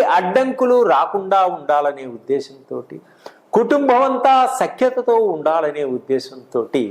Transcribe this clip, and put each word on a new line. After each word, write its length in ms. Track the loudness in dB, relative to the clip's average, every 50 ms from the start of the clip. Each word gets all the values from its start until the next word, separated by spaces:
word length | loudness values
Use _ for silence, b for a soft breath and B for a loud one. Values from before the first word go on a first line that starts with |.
| 2 2 2 0
అడ్డంకులు 600 | 0 2 0 0 0 0 -2 -2 0 2 2 4 4 4 2
రాకుండా 480 | 2 0 0 -2 -6 -4 0 0 2 2 0 -2 -4
ఉండాలనే 480 | -2 0 0 0 0 0 -4 -6 -8 -14 -14
ఉద్దేశంతోటి, 840 | -12 -6 -4 -4 -4 -4 -6 -14 -20 -16 -12 -12 -12 -10 -12 -16 -20 B B B B B B B B B _ 0 0
కుటుంబం 440 | 2 2 2 2 2 4 4 4 2 2
అంతా 260 | 0 2 2 4 4 4 4 2 0 -2
సఖ్యతతో 540 | -4 -4 -2 -2 -2 -2 0 -2 0 0 2 2 2 0 -2
ఉండాలనే 500 | -2 -2 0 0 0 0 -2 -4 -4 -4 -4 -4 -6
ఉద్దేశంతోటి 840 | -4 -2 -4 -4 -4 -6 -16 -20 -14 -6 -4 -4 -4 -2 -2 -2 -2 -4